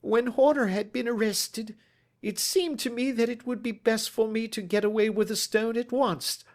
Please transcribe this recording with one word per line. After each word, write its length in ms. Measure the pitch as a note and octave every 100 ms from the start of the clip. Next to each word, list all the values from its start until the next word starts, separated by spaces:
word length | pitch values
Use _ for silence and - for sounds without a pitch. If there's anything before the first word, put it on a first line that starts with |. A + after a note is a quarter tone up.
When 280 | - A3 B3
Horner 380 | A#3 C#4 C#4+ A3
had 260 | F#3+ G#3
been 160 | B3 A#3
arrested, 680 | A#3 A3 G3 - - A3 - _ _ _ _
it 160 | G#3 -
seemed 400 | - F#4+ F4 C4+
to 100 | B3
me 200 | A#3 C4
that 160 | A#3+ A#3
it 180 | A#3+ -
would 160 | B3
be 100 | A#3+
best 380 | A3 - A3 A3
for 180 | - A3
me 200 | A3 A3+
to 140 | A3
get 220 | F3+ G#3
away 260 | G#3 G#3+ A3
with 180 | G#3 G#3+
the 80 | G#3+
stone 400 | - G#3+ A3 A3+
at 160 | A#3+
once 520 | B3 B3+ D3+ - - -